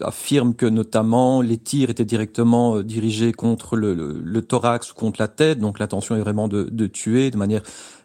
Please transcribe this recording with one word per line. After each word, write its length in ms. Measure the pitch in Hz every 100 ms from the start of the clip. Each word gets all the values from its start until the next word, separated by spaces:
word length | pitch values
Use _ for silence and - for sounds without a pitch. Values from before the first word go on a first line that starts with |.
affirment 520 | - - - 139 123
que 140 | 117 120
notamment 760 | 110 110 110 113 120 127 131
les 160 | 117 117
tirs 320 | - 139 123
étaient 160 | 117 107
directement, 720 | 113 107 - 117 120 120 107
euh, 80 |
dirigés 480 | 107 110 113 107 117
contre 440 | 113 113 113 - 113
le, 200 | 104 85
le, 260 | 73 80
le 180 | 82 113
thorax 480 | - 123 120 120 -
ou 20 |
contre 260 | - 110 104
la 100 | 107
tête. 280 | - 156 139
Donc 220 | 107 101
l'intention 360 | 104 101 - 110
est 40 |
vraiment 280 | 104 104 107
de, 200 | 104 -
de 160 | 113 101
tuer 460 | - 110 120 135
de 60 | 107
manière 260 | 101 107 - - - -